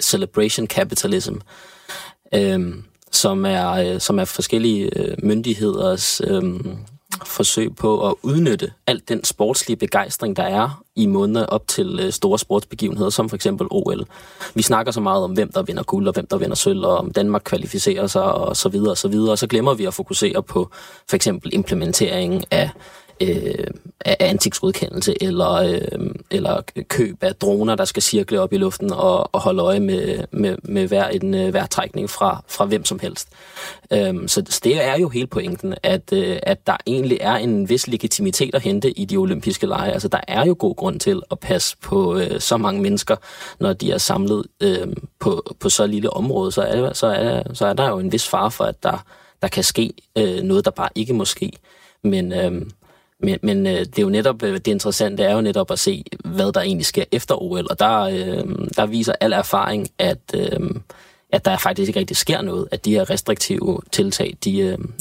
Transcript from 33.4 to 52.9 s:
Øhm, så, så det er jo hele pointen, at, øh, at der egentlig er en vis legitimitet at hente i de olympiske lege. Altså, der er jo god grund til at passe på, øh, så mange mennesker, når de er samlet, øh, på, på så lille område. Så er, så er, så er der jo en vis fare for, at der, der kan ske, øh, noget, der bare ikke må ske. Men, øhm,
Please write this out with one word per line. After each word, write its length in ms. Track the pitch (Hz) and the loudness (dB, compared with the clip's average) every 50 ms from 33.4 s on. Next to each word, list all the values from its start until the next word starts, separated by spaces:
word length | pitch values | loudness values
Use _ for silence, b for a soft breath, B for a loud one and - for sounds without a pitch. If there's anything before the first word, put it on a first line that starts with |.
| B B B B B B B B B - | B B B B B B B B B 0
Øhm, 360 | - 104 190 190 185 - - - | 2 2 2 2 0 -2 -2 -2
så, 140 | - 104 - - | 0 0 0 -2
så 120 | - - - | -2 0 2
det 200 | 113 139 160 135 | 2 4 4 2
er 140 | 135 135 160 | 2 2 2
jo 100 | 185 156 | 2 2
hele 180 | 120 120 127 | 0 -2 -4
pointen, 480 | - - 110 - 180 180 - - 190 185 - | -2 -4 -4 -4 -4 -4 -6 -6 -6 -4 -2
at, 300 | - 190 185 185 - - | 0 0 0 0 0 0
øh, 260 | 202 196 185 180 185 - | 0 0 0 0 -2 -2
at 240 | - 190 - - - | -2 -2 -2 0 -2
der 100 | - - - - | -4 -4 -2 -2
egentlig 320 | 113 123 135 131 131 123 - | -2 0 0 2 2 0 2
er 140 | - 120 127 | 2 0 0
en 340 | 113 113 120 110 101 98 95 | 2 2 2 2 2 2 2
vis 200 | 117 131 - 123 | 2 0 0 0
legitimitet 640 | 120 107 - 107 - - 202 190 180 - 139 123 - | -2 -2 -2 -2 -2 0 0 0 0 0 0 0 0
at 80 | 135 | 0
hente 360 | 127 190 202 202 - 131 - 196 | 0 0 0 2 0 0 0 -2
i 60 | 196 | -4
de 120 | 190 196 | -2 0
olympiske 500 | 196 190 185 180 - - 214 190 - - | 2 2 2 0 -2 -2 -2 -2 0 -2
lege. 260 | 196 - - - 202 | -2 -2 -2 0 -2
Altså, 160 | - - - - | -2 -2 -2 -2
der 120 | - - - - | -2 -2 -2 -2
er 180 | - 113 139 | -2 2 2
jo 100 | 175 175 - | 2 2 2
god 180 | - 185 - | 0 -2 -2
grund 240 | - - 190 - - | -2 -2 -2 -2 0
til 220 | - 202 - 90 - - | 0 0 0 0 -2 -6
at 80 | - - | -8 -6
passe 380 | - - - 90 - - - - | -2 -2 0 0 0 -2 -4 -8
på, 360 | - - 98 98 95 87 85 92 | -6 -2 0 2 2 2 2 0
øh, 220 | 90 - 110 110 | 0 0 -2 -2
så 160 | - - - | 0 0 0
mange 260 | 113 107 101 95 101 | 2 2 0 0 0
mennesker, 340 | 98 101 101 - - - - B B B B B B B B - | 0 2 0 0 0 0 -2 B B B B B B B B -2
når 120 | - - | 0 0
de 180 | 185 185 - - | 0 0 0 0
er 80 | - 92 | 0 0
samlet, 480 | - - 190 98 98 101 107 104 107 - _ - | 0 0 0 0 0 0 0 0 -2 -6 _ -2
øh, 240 | 101 98 - 90 90 - - - - - _ - | 0 0 2 0 -2 -6 -8 -10 -12 -14 _ -2
på, 360 | - 107 95 - - - - - | 0 0 0 0 -2 -8 -8 -4
på 80 | - 101 | -2 0
så 180 | - - 107 | 2 2 2
lille 240 | 104 104 104 104 107 | 2 0 0 0 -2
område. 420 | - 160 208 135 131 98 95 95 | 0 0 0 0 0 0 0 0
Så 100 | - - | 0 0
er, 300 | - - - 120 127 131 | 0 2 2 2 0 0
så 140 | - - - | 0 0 0
er, 360 | 113 101 98 113 120 127 123 120 - 123 | 2 2 2 0 0 0 -2 -4 -6 -4
så 120 | - - | -2 0
er 60 | 101 | 0
der 160 | 101 - 135 - | 2 2 2 0
jo 100 | - 190 | 0 0
en 140 | 95 95 | -2 0
vis 160 | - 113 - - | 0 0 0 0
fare 220 | - 185 196 220 | 0 0 0 0
for, 140 | - - - | 0 0 -2
at 180 | - - - | -2 -2 -2
der, 220 | - - - - b b b b b b b b | -2 -2 -2 -4 b b b b b b b b
der 60 | - 196 | -4 -2
kan 160 | - - - | -2 0 0
ske, 280 | - - - 113 - - - - _ - - | 0 2 0 0 0 -2 -8 -14 _ 0 0
øh, 240 | 214 95 90 92 | 2 2 2 0
noget, 220 | 92 92 95 202 - | 0 2 4 4 4
der 60 | - | 2
bare 180 | - - 180 - - | 0 0 -2 -4 -2
ikke 180 | 110 110 120 | -2 -2 0
må 120 | 127 110 98 | 0 0 0
ske. 280 | - - - - - - b b b b b b b b b - | -2 -2 -4 -4 -6 -6 b b b b b b b b b 0
Men, 280 | 104 98 95 90 90 | 0 2 2 0 0
øhm, 380 | 90 90 92 90 90 87 92 - - b b b | 0 0 0 0 -2 -4 -6 -8 -12 b b b